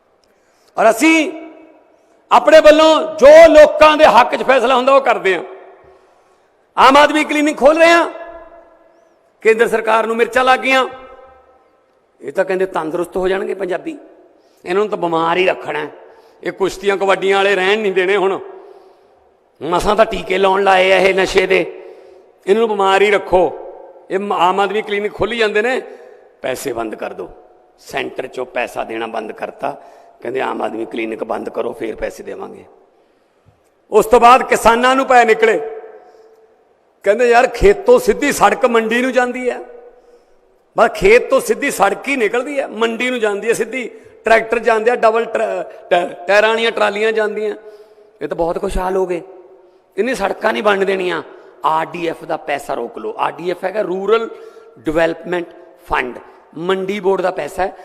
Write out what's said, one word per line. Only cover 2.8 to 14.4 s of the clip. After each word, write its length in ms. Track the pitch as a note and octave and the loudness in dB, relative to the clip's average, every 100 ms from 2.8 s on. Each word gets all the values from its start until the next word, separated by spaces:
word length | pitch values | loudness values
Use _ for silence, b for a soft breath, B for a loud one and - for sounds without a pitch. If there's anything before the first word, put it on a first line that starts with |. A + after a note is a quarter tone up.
| D#4+ D4+ - - | 4 2 -2 4
ਜੋ 380 | C4+ D#4 E4 | 8 10 10
ਲੋਕਾਂ 440 | D4+ D4 - D#4 D4+ | 10 8 6 4 6
ਦੇ 80 | D4 | 6
ਹੱਕ 300 | G#3 A#3+ C#4 | 6 2 0
'ਚ 80 | |
ਫੈਸਲਾ 320 | A3 C4 A#3 B3 | 0 2 2 2
ਹੁੰਦਾ, 200 | B3+ C4+ | 4 2
ਉਹ 60 | |
ਕਰਦੇ 340 | C4 G#3 F#3 E3+ | 2 0 0 -2
ਹਾਂ। 80 | - - - - - _ _ _ _ _ _ _ _ - | -6 -16 -20 -20 -20 _ _ _ _ _ _ _ _ 2
ਆਮ 200 | A#3 C#4+ | 4 6
ਆਦਮੀ 260 | D4 D4+ | 4 2
ਕਲੀਨਿਕ 340 | D4+ D4+ D4 - | -2 -2 -2 2
ਖੋਲ੍ਹ 220 | C4 D#4+ | 2 6
ਰਹੇ 120 | E4 | 4
ਹਾਂ, 180 | E4+ D#4+ - - - - - - _ _ _ _ _ _ _ | 4 2 -6 -18 -20 -20 -20 -20 _ _ _ _ _ _ _
ਕੇਂਦਰ 260 | G#3+ A3 A3+ | 0 2 0
ਸਰਕਾਰ 400 | A3 A3 A3+ A3 | 0 -2 -2 -2
ਨੂੰ 80 | A3+ | -2
ਮਿਰਚਾਂ 280 | A#3+ B3+ | -2 0
ਲੱਗ 160 | B3+ B3+ | 2 2
ਗਈਆਂ। 280 | B3+ C4 B3 - - - - - _ _ _ _ _ _ _ _ | 2 0 -2 -8 -20 -20 -20 -20 _ _ _ _ _ _ _ _
ਇਹ 100 | - | -8
ਤਾਂ 140 | D3 F#3+ | -4 -2
ਕਹਿੰਦੇ 200 | F#3 F#3 | -2 -2
ਤੰਦਰੁਸਤ 520 | F3+ D#3 F3 E3+ F#3+ | -4 -6 -6 -6 -4
ਹੋ 100 | F#3 | -2
ਜਾਣਗੇ 260 | F#3+ G#3+ | -2 -4
ਪੰਜਾਬੀ, 440 | F#3+ F#3 F3 E3 D3 - - _ _ | -6 -6 -6 -8 -14 -18 -20 _ _